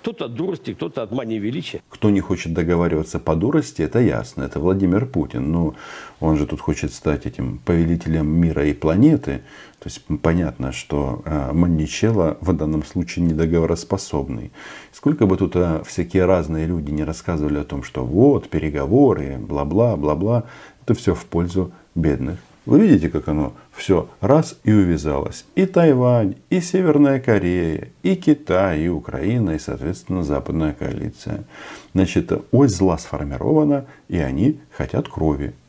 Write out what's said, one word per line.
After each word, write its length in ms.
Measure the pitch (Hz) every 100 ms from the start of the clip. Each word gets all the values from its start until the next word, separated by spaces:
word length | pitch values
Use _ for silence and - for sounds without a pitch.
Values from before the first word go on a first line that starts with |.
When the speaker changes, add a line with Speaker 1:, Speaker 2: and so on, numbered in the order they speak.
Speaker 1:
Кто-то 240 | 226 196
от 80 | 131
дурости, 400 | 120 190 170 -
кто-то 280 | 98 - 135
от 100 | 107
мании 280 | 123 113 110
величия. 420 | 101 127 - - _
Speaker 2:
Кто 200 | - 107
не 120 | 98
хочет 320 | - 90 85
договариваться 680 | 82 82 85 85 78 78 82
по 160 | -
дурости, 460 | 80 107 156 - -
это 180 | 78 117
ясно. 440 | 110 58 58 -
Это 160 | 65 -
Владимир 460 | 82 95 92 95
Путин. 460 | 123 87 73 62 67
Ну, 220 | 85 80 - - - - -
он 160 | 80 76
же 80 |
тут 160 | 73 76
хочет 320 | - 73 71
стать 320 | - 78 73
этим 340 | - - 62 -
повелителем 600 | - 85 82 85 82 80
мира 400 | 76 82 85 73
и 80 | 76
планеты. 680 | 73 78 87 147 156 - 67 - - - _
То 80 | -
есть 140 | - - 76
понятно, 500 | 82 85 78 65 65
что, 500 | 65 - 73 69 58
э, 260 | - 76 65
Манничелло 840 | 78 87 80 78 - 110 110 82 -
в 120 | 90
данном 300 | 80 78 78
случае 420 | - 90 85 -
недоговороспособный. 1300 | 85 78 82 85 82 85 - 98 - 73 67 58 62 - - - -
Сколько 320 | - - 156
бы 120 | 101 92
тут, 180 | 92
э, 280 | 90 87 80
всякие 400 | 82 - 87 95
разные 400 | 90 92 78 78
люди 260 | 80 87 71
не 120 | 76
рассказывали 540 | 76 80 - 82 76 73
о 40 |
том, 200 | - 69
что 220 | - -
вот, 440 | 62 82 139 131 -
переговоры, 880 | 80 78 73 69 117 139 92 69 67
бла-бла, 600 | 53 71 73 92 120 87
бла-бла, 460 | 73 76 101 120 - - - _
это 80 | -
всё 200 | 107 -
в 120 | 82
пользу 460 | - 85 87 92 87 - _
бедных. 420 | 85 78 65 64 90 - _
Вы 160 | - 151
видите, 280 | 214 104 78
как 180 | 78 -
оно 240 | 76 69 - -
всё 360 | - - 90 - -
раз 380 | 101 151 160 -
и 100 | 110
увязалось. 720 | 104 90 80 76 69 - - -
И 100 | -
Тайвань, 720 | 190 175 170 127 123 120 101 - _
и 100 | 185
Северная 580 | 170 185 180 147 143 135
Корея, 680 | 123 104 87 90 82 78 - _
и 120 | 180
Китай, 680 | 180 156 147 - 92 98 78
и 80 | 85
Украина, 640 | 85 - 65 85 123 117
и, 80 | 156
соответственно, 640 | - - 87 90 - 92
западная 500 | 73 71 - 80 78
коалиция. 720 | 71 65 - - - - - - - - - -
Значит, 380 | 92 92 131 - - -
ось 200 | 120 139
зла 260 | 90 92 82
сформирована, 880 | - - 73 131 - 156 151 143 131 - -
и 100 | 87
они 420 | 69 73 127 151 - -
хотят 300 | 67 67 -
крови. 460 | - 78 71 67 -